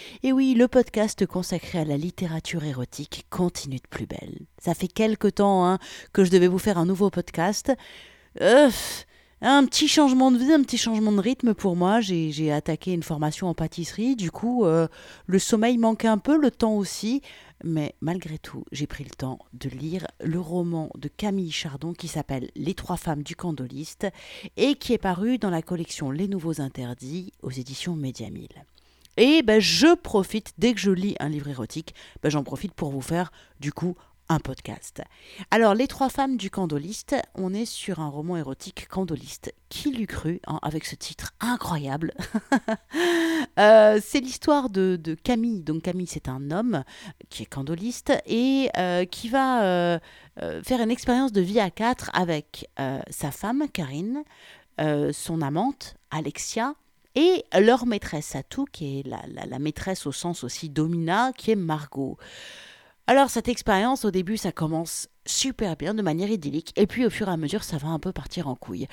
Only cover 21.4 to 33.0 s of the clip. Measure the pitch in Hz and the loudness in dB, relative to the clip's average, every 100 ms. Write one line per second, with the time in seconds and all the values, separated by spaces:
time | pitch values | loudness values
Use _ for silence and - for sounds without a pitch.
21.4 | 170 151 156 135 165 170 160 156 - 131 | -4 -6 -8 -8 -8 -8 -8 -8 -6 -6
22.4 | - 147 143 190 - 175 175 147 143 170 | -8 -6 -6 -6 -6 -6 -4 -6 -6 -8
23.4 | 175 143 127 135 156 - 196 - - - | -6 -6 -8 -10 -12 -6 -6 -6 -20 -18
24.4 | - - 262 285 - 220 190 175 220 247 | -10 0 2 2 0 0 0 0 0 0
25.4 | 202 165 - 175 165 - 139 147 196 196 | 0 -2 -4 -6 -6 -6 -6 -4 -4 -2
26.4 | 160 151 165 - 123 123 131 175 190 - | -4 -4 -6 -6 -10 -10 -10 -10 -12 -12
27.4 | 131 131 127 131 175 160 135 120 107 - | -10 -10 -10 -8 -6 -4 -6 -8 -12 -12
28.4 | - - - _ _ _ _ - 254 320 | -16 -20 -20 _ _ _ _ 4 8 8
29.4 | 220 214 170 165 302 339 - 202 190 220 | 8 6 6 6 8 6 4 -2 0 -4
30.4 | - - 240 202 196 180 202 - 147 151 | -6 0 2 4 2 2 0 -2 -4 -4
31.4 | 143 131 - 156 - - - - 151 147 | -6 -8 -6 -8 -10 -18 -20 -4 0 0
32.4 | 131 135 196 - 151 139 | -2 -6 -8 -6 -4 -4